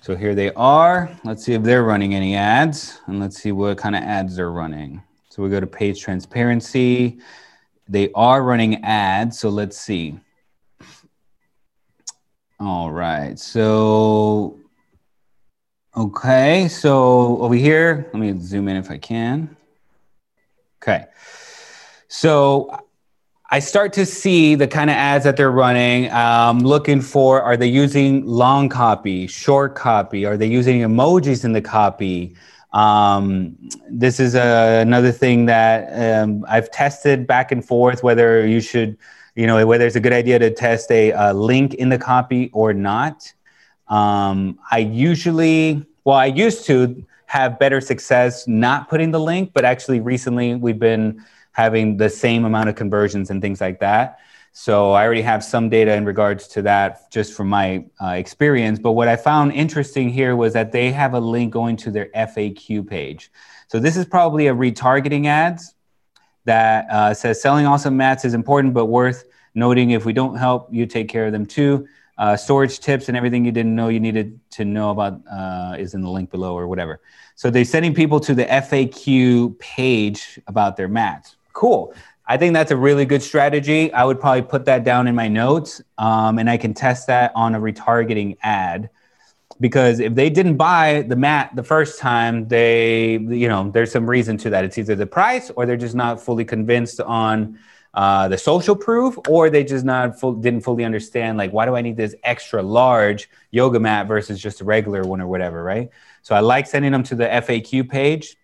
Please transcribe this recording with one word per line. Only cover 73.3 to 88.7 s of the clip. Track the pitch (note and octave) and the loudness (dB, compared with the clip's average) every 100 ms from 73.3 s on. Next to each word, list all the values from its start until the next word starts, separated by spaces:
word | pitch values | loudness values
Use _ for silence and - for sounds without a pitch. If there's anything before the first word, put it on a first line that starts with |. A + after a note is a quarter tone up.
| B2 A#2+ | 0 -2
you | |
didn't | A#2 A2+ A2+ | 0 -2 -2
know | A#2 | -2
you | A2+ | -2
needed | A2 A2 G#2+ - _ | -2 -4 -6 -12 _
to | - G#2 | -8 -6
know | G#2 G#2+ | -4 -4
about, | G#2 G2+ F#2+ - | -2 -4 -6 -16
uh, | G2 F#2+ F#2 F2+ F2+ | -12 -10 -10 -10 -10
is | F#2+ | -10
in | G2 | -8
the | F#2 | -8
link | F#2 F#2 | -8 -8
below," | F#2 F#2 F2 | -8 -8 -8
or | F2 | -8
whatever. | F#2 E2+ D#2 _ _ - _ | -8 -8 -10 _ _ -20 _
So | B2 | 0
they're | A#2+ | 2
sending | B2 D#3+ E3 | 2 2 0
people | D3+ D#3 D3 | 0 2 2
to | - | 0
the | B2+ B2 | 0 2
F | C3+ C3 | 0 0
A | C#3 C3 | -2 -2
Q | - - C3 B2+ A#2+ A#2+ - | -4 0 2 4 2 0 -6
page | - - C3 A#2 G#2+ G#2 - - - | -14 -4 0 0 0 -4 -14 -20 -8
about | G2+ G2+ G2 | -2 -2 -2
their | F#2+ | -6
mats. | A2 G#2+ C#2+ _ _ _ | -2 -4 -6 _ _ _
Cool. | - A#3+ E3+ F2 - - _ - | -2 2 2 -2 -16 -20 _ -4
I | B2+ | 0
think | F3 | 2
that's | E3 D3+ | 2 2
a | C3+ | 2
really | C3+ C#3+ C3+ | 2 2 2
good | C#3 | 0
strategy. | C3+ D3+ C#3+ D3 C#3 D#3 D#3+ | 0 0 0 0 0 0 0
I | B2 B2+ | 2 2
would | C3 | 2
probably | C#3+ C3 | 0 0
put | A#2+ C#3 B2+ | 0 -4 0
that | B2+ | 0
down | A#2 B2 B2 | 2 0 2
in | |
my | A#2+ A2+ | 0 0
notes, | G#2+ A#2+ D#3+ D3 - - - | 0 2 0 -2 -16 -20 -4
um, | A2 A2 A2 A2+ | 0 2 0 0
and | A2+ | 0
I | A#2 | 0
can | A#2 | -2
test | G#2 C3 B2 - | -2 -2 -2 0
that | B2 A#2 A#2 | 0 0 0
on | A2+ | -2
a | A2 | -2
retargeting | A2 G#2 - A#2 A#2 G#2+ G2+ F#2+ | -4 -6 0 0 0 -2 -4 -6
ad. | A2 G#2 F#2 | -4 -4 -4